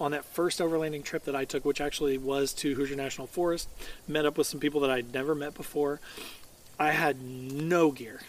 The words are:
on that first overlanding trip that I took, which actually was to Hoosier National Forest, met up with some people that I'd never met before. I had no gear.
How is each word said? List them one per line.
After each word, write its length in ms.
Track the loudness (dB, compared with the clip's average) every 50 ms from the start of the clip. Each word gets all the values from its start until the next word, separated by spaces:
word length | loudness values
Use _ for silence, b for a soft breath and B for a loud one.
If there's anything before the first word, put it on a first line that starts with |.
on 100 | -2 -2
that 140 | -2 -2 -4
first 340 | -6 -2 -2 0 0 0 0
overlanding 460 | 0 0 0 0 0 -2 -4 -6 -8
trip 200 | -6 -8 -6 -4
that 120 | -4 -2
I 80 | -2 -2
took, 200 | -2 -2 0 0
which 160 | 0 0 2
actually 380 | -2 -2 0 0 2 2 2 0
was 340 | 0 0 2 2 2 0 0
to 200 | -2 -2 0 0
Hoosier 220 | 0 0 -2 -2
National 320 | -4 -4 -6 -6 -8 -10 -6
Forest, 400 | -2 0 2 2 2 0 -4 -8 B B B B B B B -2
met 180 | 0 2 2
up 100 | 4 4
with 120 | 2 0 0
some 100 | 0 0
people 220 | -2 0 2 2
that 100 | 2 4
I'd 240 | 2 2 0 -2 -4
never 220 | -2 0 0 0
met 180 | -2 -2 -6 -8
before. 460 | -10 -12 -4 -2 0 0 0 0 -4 B B B B B B B B B B -20 -20 -20 -14 -2 2
I 100 | 4 4
had 320 | 4 4 4 2 2 0
no 680 | -4 -8 -10 -8 -8 -6 -4 -2 2 4 6 8 8 8
gear. 300 | 6 2 -6 -12 -12 -14 -16